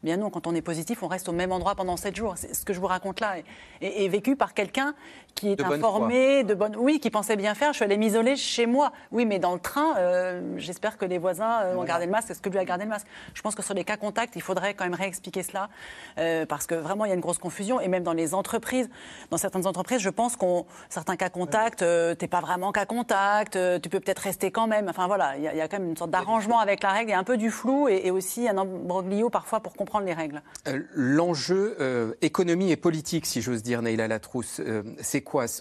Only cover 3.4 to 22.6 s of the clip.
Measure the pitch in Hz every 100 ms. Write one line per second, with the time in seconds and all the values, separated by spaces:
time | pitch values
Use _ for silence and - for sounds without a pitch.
3.4 | - - - - 185 196 196 196 214 277
4.4 | 196 - 196 - 277 302 - - - -
5.4 | 208 202 - 147 226 202 226 247 262 277
6.4 | 214 202 208 214 247 302 240 214 202 214
7.4 | 202 208 294 285 214 202 220 214 226 277
8.4 | - - 233 247 294 - - 226 233 196
9.4 | 175 180 - 285 311 254 180 180 185 180
10.4 | 180 180 156 180 208 214 190 180 180 175
11.4 | 220 233 190 180 175 170 175 208 - 175
12.4 | 196 190 180 180 214 214 - - - -
13.4 | 214 208 185 190 175 214 208 208 233 180
14.4 | - 185 190 202 180 175 190 175 - 185
15.4 | 180 196 202 - - - - - 165 165
16.4 | 160 147 - 165 156 196 214 180 160 170
17.4 | 180 - 202 254 190 185 170 165 165 190
18.4 | 190 226 - 254 247 - - - - 165
19.4 | 196 190 185 175 180 254 196 185 240 -
20.4 | 185 180 170 - - - 160 180 185 180
21.4 | 180 214 226 220 175 170 170 165 175 180
22.4 | 165 180